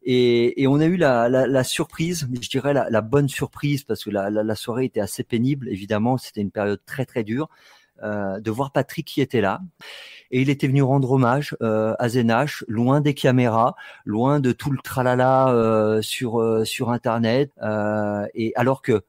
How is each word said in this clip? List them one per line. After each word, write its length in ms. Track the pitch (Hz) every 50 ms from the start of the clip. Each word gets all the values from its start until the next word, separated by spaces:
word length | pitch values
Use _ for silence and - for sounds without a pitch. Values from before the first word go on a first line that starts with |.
| _
Et, 580 | 127 127 127 123 120 120 120 117 120 - -
et 60 | 139 131
on 120 | 139 147
a 60 | 156
eu 120 | 160 180 185
la, 300 | 165 143 127 117 117 120
la, 200 | 131 131 131 123
la 160 | 139 135 127
surprise, 640 | - - - 165 - - - 160 170 180 170 151 123
mais 80 | 127 120
je 120 | 117 -
dirais 220 | - 135 120 143 143
la, 140 | 135 117 -
la 140 | 113 110
bonne 280 | 107 110 117 143 143 135
surprise, 540 | - - 143 123 _ - - 143 143 135 -
parce 200 | _ 113 98 -
que 80 | 107
la, 180 | 101 101 95 101
la, 140 | 107 107 107
la 120 | 110 110
soirée 300 | - - - 117 120 131
était 160 | 127 _ 110
assez 220 | 104 95 - - 120
pénible, 460 | _ - 117 120 131 147 143 123 -
évidemment, 480 | 110 95 101 101 110 104 107 120 131 127
c'était 220 | - - - -
une 100 | 104 98
période 300 | - 107 104 101 101 98 _
très, 200 | - - - 127
très 180 | - - 127 110
dure, 260 | 101 110 127 151 - _ _ _ - - _ _ _ _ _ 104
euh, 360 | 107 104 104 101 98 95 101
de 120 | 110 110
voir 200 | 107 113 139 139
Patrick 360 | _ 151 131 _ - - 156 -
qui 140 | - -
était 200 | 139 - - 120
là. 200 | 101 95 101 - 190 180 _ _ - - - - - - - - - _
Et 120 | - 127
il 80 | 131 135
était 180 | 143 139 - 139
venu 160 | 131 139 139
rendre 260 | 127 135 139 135 120
hommage, 460 | 131 135 127 117 123 143 147 - - -
euh, 340 | 117 113 107 110 110 110 110 -
à 120 | - 120
Zenache, 540 | 110 131 120 113 113 117 139 151 - - - -
loin 340 | 110 107 120 123 135 147
des 140 | 143 147 139
caméras, 600 | 143 - 143 127 127 123 120 107 113 113 127 190 - - - - - _
loin 340 | - 104 107 117 131 143 147
de 120 | 135 123
tout 180 | 117 - - 151
le 80 | 139 127
tralala, 720 | - - - 131 127 127 123 123 127 131 131 131 131 131
euh, 520 | 123 117 113 113 110 110 107 107 110 110 107
sur, 360 | - - - 131 120 107 117
euh, 240 | 113 113 113 110 110
sur 280 | 110 - - 131 117
Internet, 600 | 120 120 _ 127 113 117 117 110 113 131 143 139 _ _ -
euh, 640 | 107 107 107 104 107 107 107 104 104 104 104 101 - -
et 180 | - 110 113 -
alors 260 | 113 120 127 135 -
que 220 | _ - 120 104 -